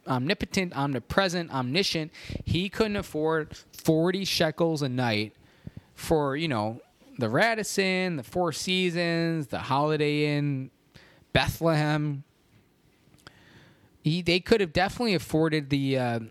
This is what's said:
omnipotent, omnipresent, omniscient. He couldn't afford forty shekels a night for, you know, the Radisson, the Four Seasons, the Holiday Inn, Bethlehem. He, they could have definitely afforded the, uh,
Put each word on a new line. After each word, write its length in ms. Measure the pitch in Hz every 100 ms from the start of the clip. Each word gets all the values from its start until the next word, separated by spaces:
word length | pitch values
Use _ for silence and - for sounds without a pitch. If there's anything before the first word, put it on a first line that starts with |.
| -
omnipotent, 680 | 127 135 202 - 196 180
omnipresent, 800 | 135 139 127 - - 190 175 170
omniscient. 580 | 135 123 160 196 165 156 - - -
He 260 | - 170 196
couldn't 260 | - 220 202
afford 580 | - 156 156 160 151 - -
forty 520 | - - 156 170 190
shekels 560 | 190 - 160 151 170 156
a 80 | 139
night 460 | 123 120 107 107 - - _ - - -
for, 420 | - - 160 143 139
you 120 | 165
know, 320 | 113 107 117 - _ - 262
the 100 | 113
Radisson, 880 | 135 220 220 196 - 190 185 185 156
the 60 |
Four 300 | 117 180 170
Seasons, 960 | - - 185 185 170 170 165 165 165 143
the 100 | -
Holiday 760 | 117 135 151 151 147 147 147 147
Inn, 340 | 147 135 131 - _ - - - _
Bethlehem. 920 | 131 135 - 165 156 151 151 151 139 - _ _ _ _ _ _ _ _ _ - - - - - _ _ _
He, 200 | 156 175
they 180 | 170 175
could 220 | - 226
have 100 | 180
definitely 420 | 175 196 - 240
afforded 540 | 175 - 156 160 156 139
the, 300 | 143 135 131
uh, 220 | 123 117 113